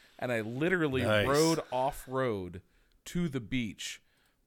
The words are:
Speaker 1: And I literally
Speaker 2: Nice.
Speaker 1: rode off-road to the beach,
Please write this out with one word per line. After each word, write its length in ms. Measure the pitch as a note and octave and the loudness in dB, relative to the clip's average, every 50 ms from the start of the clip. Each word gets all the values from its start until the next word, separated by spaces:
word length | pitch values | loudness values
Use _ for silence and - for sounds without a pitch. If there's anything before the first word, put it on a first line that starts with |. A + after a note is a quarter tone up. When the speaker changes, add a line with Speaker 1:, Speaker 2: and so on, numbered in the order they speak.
| - - _ - | -20 -20 _ -8
Speaker 1:
And 120 | - B2+ | -4 -2
I 100 | B2 A2+ | -2 -2
literally 640 | G#2+ A2 A#2+ C3 D3+ F3 F#3 F3+ D#3+ D3 C3 C3 B2 | -2 -4 -2 -2 0 2 2 2 2 2 2 2 4
Speaker 2:
Nice. 240 | A2 G#2+ G#2 G2+ A2+ | 4 4 4 4 4
Speaker 1:
rode 320 | C#3 D3 D#3+ E3 E3 D#3 - - | 4 4 4 4 2 0 -2 -2
off-road 920 | B2+ B2+ B2+ C#3 C#3+ - - - B2+ C3 C3 B2 A2 G2 F#2 F2+ E2+ F2+ - _ _ _ _ _ _ _ _ | -2 0 0 0 -2 -4 -8 -6 -2 0 0 0 0 -2 -4 -8 -10 -12 -16 _ _ _ _ _ _ _ _
to 240 | - - F3 F3 E3 | -6 -4 -2 -2 -2
the 100 | C3 C3+ | -2 -4
beach, 640 | A#2 F#2 C3 B2+ A#2+ G#2 E2 - - - - - _ _ _ _ _ _ _ _ _ | -4 -4 -4 -2 -2 -4 -6 -8 -10 -12 -12 -14 _ _ _ _ _ _ _ _ _